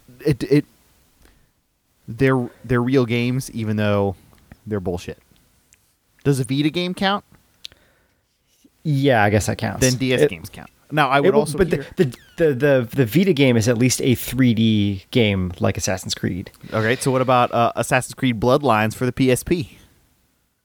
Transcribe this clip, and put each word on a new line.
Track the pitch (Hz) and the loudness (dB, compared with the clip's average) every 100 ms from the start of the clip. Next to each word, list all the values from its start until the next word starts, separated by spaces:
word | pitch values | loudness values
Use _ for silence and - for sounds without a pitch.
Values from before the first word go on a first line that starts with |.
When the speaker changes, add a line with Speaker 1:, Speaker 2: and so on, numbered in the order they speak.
| _ - 147 | _ -6 -2
Speaker 1:
it. | 135 | -2
It. | - 147 - _ _ _ _ _ _ _ _ _ _ _ _ _ - | 2 2 0 _ _ _ _ _ _ _ _ _ _ _ _ _ -10
They're, | 113 135 131 123 - 113 | 0 2 2 -2 -8 -2
they're | 123 | 0
real | 120 135 120 | 2 2 2
games, | 120 120 127 - | 0 -2 -4 -6
even | 110 107 107 | -6 -4 -2
though | 107 101 101 95 _ _ _ - 107 | 0 2 0 -4 _ _ _ -18 -8
they're | 104 | -6
bullshit. | 92 87 - - _ _ _ _ _ _ _ _ _ _ | -4 -6 -8 -16 _ _ _ _ _ _ _ _ _ _
Does | 139 135 | -2 0
a | |
Vita | 131 139 147 | -2 -2 -2
game | 160 180 185 | -2 -6 -4
count? | 196 202 - _ _ _ - _ _ _ _ _ _ _ _ _ _ _ | -2 -2 -6 _ _ _ -20 _ _ _ _ _ _ _ _ _ _ _
Speaker 2:
Yeah, | 160 139 139 117 | -4 0 2 4
I | 104 | 4
guess | 104 110 | 2 0
that | - | -4
counts. | 110 95 131 | -6 -2 -2
Speaker 1:
Then | 123 | 0
D | 127 | 0
S | 123 | 2
Speaker 2:
It | 147 | 0
Speaker 1:
games | 82 85 | -2 -16
count. | - - _ - | -18 -20 _ -6
Now, | 151 135 | -2 2
I | 139 | 2
would | 175 | 4
Speaker 2:
it | |
will, | 147 | 2
Speaker 1:
also | 151 147 | 2 0
Speaker 2:
but | 180 | -2
Speaker 1:
hear | 139 - - | -2 -4 -2
Speaker 2:
the, | 135 | -2
the, | - _ - | -4 _ -2
the, | 160 123 | 0 2
the, | 143 131 113 - | 2 2 0 -2
the | 117 | 0
Vita | 143 196 | 2 2
game | 139 135 117 | 2 4 4
is | 107 | 2
at | 113 | 2
least | 127 - | 0 0
a | 139 117 | 0 0
three | - 127 127 110 | -2 0 2 4
D | 113 107 101 98 - | 2 2 0 -2 -4
game | 131 107 95 90 - | 0 2 0 -4 -4
like | 104 98 | -4 -2
Assassin's | - 92 - - | -4 -6 -6 -8
Creed. | 95 87 - - - | -6 -8 -12 -18 -8
Speaker 1:
Okay, | 110 110 131 | -4 -2 -2
so | 139 | -2
what | 127 | 0
about, | 123 123 120 | 2 2 2
uh, | 117 117 - | 0 0 -2
Assassin's | 117 131 - - | -2 -2 -2 -4
Creed | 131 110 | -4 0
Bloodlines | 120 143 139 107 110 - | 2 2 2 2 0 -2
for | 123 | -4
the | |
P | - 131 | 0 0
S | 123 | 0
P? | - 180 113 - _ _ _ _ _ _ _ _ | -2 -4 -4 -14 _ _ _ _ _ _ _ _